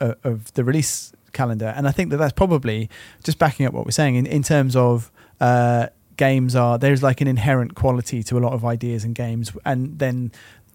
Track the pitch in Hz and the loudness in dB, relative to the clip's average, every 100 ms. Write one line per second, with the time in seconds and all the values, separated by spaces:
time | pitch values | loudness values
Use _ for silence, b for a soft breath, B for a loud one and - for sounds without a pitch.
0 | 123 - 135 110 110 - 123 156 135 - | -4 -4 -4 -6 -6 -4 0 0 0 -4
1 | - _ _ - 123 110 110 120 139 165 | -12 _ _ -4 -4 -2 -4 -2 -2 0
2 | 170 147 151 - 190 156 120 107 110 B | -2 0 -2 0 2 2 0 -4 -6 B
3 | B B - 151 156 - 131 - - 117 | B B -6 0 0 2 -2 -2 -4 0
4 | 143 123 127 151 135 151 131 127 123 120 | 2 2 0 -2 2 2 2 4 4 2
5 | 113 b b b 123 123 120 120 117 _ | -2 b b b 2 4 4 2 0 _
6 | _ - 135 135 127 127 120 120 135 135 | _ 0 2 2 2 2 2 2 2 4
7 | 135 127 139 127 120 131 120 - 135 123 | 2 2 0 0 2 2 0 -2 0 0
8 | - 123 104 123 120 127 120 117 120 117 | -2 -6 -2 0 0 -2 -2 -4 -4 -4
9 | 113 117 117 117 113 - - 127 131 156 | -6 -6 -4 -4 -6 -8 -4 -4 -4 -4
10 | 131 123 123 B B B B | -4 -2 -6 B B B B